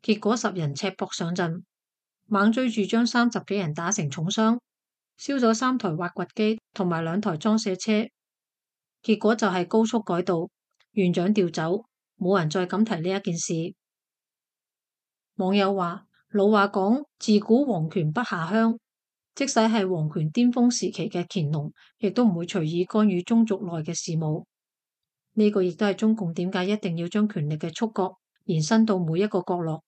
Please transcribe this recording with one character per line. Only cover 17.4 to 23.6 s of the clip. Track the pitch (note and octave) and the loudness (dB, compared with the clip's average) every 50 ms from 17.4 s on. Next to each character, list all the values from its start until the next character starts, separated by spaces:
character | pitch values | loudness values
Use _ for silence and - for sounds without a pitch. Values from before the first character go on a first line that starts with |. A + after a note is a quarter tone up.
古 | G3+ - A3 B3+ D4 | 6 4 4 4 4
皇 | C4+ G#3 E3+ D#3 D#3 | 2 0 -2 -2 -2
權 | - G3 D#3+ D#3 | -2 -2 -2 0
不 | D3+ B3 | 0 -2
下 | A#3+ - G3+ F3 D#3+ E3 | -4 -4 -4 -6 -4 -2
鄉。」 | G3+ A3+ A3+ A3+ A#3 A#3 _ _ _ _ _ _ _ _ _ _ _ | 0 2 2 2 0 -2 _ _ _ _ _ _ _ _ _ _ _
即 | - C#4 | -4 -4
使 | C4 - A#3 | 0 2 2
係 | A3 A3+ A3 A3+ G3 F#3 | 2 4 2 2 0 0
皇 | F#3 E3 D#3 D3+ | 0 0 -2 -2
權 | - F3+ D#3 D#3 | -2 -2 -4 -2
巔 | - A#3+ B3 B3 | 2 4 2 4
峰 | A#3+ B3 A#3+ B3 | 4 4 2 2
時 | A#3+ - G3+ - | 2 0 -4 -4
期 | - - E3 G#3+ | -4 -4 -6 -4
嘅 | - F3 F3 _ | -4 -4 -6 _
乾 | - F#3+ D#3 C#3+ | -2 -2 -2 0
隆， | D#3 D3+ D3 D#3 - _ - _ _ _ | -2 -2 -4 -6 -12 _ -20 _ _ _
亦 | - G3 | -4 -2
都 | G#3+ B3 B3 | 2 4 2
唔 | A3 F3 | 2 2
會 | E3 F3 | 0 -4
隨 | E3+ - F#3+ | -4 -4 -2
意 | D#3+ D#3 E3+ F3 F#3 | -2 0 0 -2 -2
干 | - - G#3+ G#3+ G#3 | 0 2 2 4 4
預 | F#3 F3 F3+ | 2 0 0
宗 | - A#3 A3+ A3+ | 2 4 4 4
族 | A3 G3 - | 2 0 -4